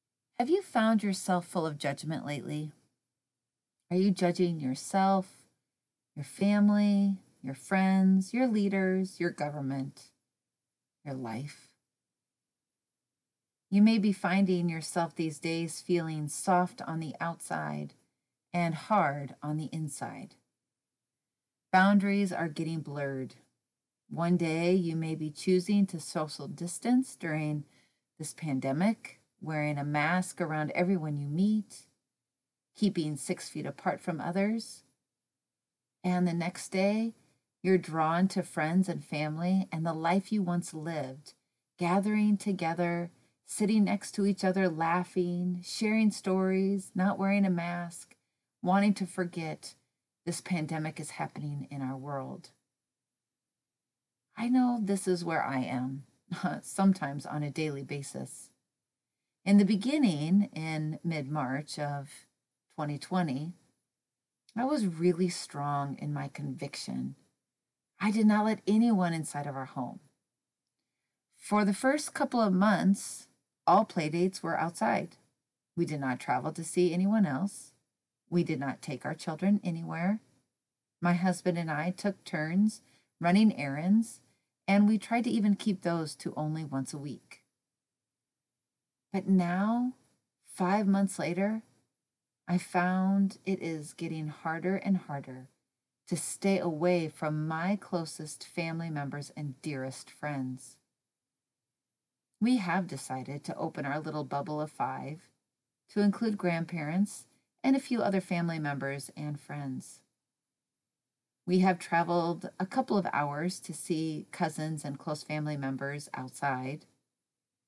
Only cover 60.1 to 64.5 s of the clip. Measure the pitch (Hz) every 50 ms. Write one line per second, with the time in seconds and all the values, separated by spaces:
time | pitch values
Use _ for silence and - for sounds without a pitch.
60.1 | 160 143 147 156 180 202 202 - - 160 160 160 160 156 156 156 151 - - 170
61.1 | 165 151 139 131 147 151 135 123 131 143 147 - - - 147 143 143 143 139 147
62.1 | - - - _ _ _ _ _ _ _ _ _ _ - 151 147 147 135 - -
63.1 | 190 185 180 151 127 131 151 170 175 _ _ _ _ _ _ _ _ _ _ _
64.1 | _ _ _ _ _ _ _ _